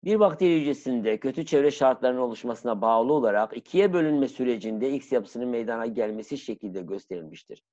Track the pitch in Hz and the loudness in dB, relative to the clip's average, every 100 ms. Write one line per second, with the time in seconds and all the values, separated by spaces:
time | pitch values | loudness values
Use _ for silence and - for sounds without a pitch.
0 | 180 214 208 160 185 165 143 139 - 123 | 0 4 4 4 4 4 2 -2 -2 -2
1 | 110 107 135 131 156 151 143 143 131 127 | 0 -2 -2 -6 0 4 4 4 2 4
2 | 127 127 123 110 123 113 120 107 113 113 | 0 0 -2 -4 -8 -6 -4 -2 2 2
3 | 120 151 117 101 110 120 - 170 196 180 | 4 2 2 2 -2 -6 -4 2 2 2
4 | 156 147 135 - 127 117 104 110 131 139 | 2 2 0 -2 -2 -2 -2 -4 -2 -4
5 | - 127 104 120 123 120 113 113 113 113 | -2 -2 -2 -8 -4 -4 -4 -4 -4 -2
6 | 107 110 110 139 - 107 107 92 87 98 | -4 -4 -8 -10 -8 -10 -8 -10 -8 -10
7 | - 92 80 80 _ - _ | -8 -12 -12 -20 _ -20 _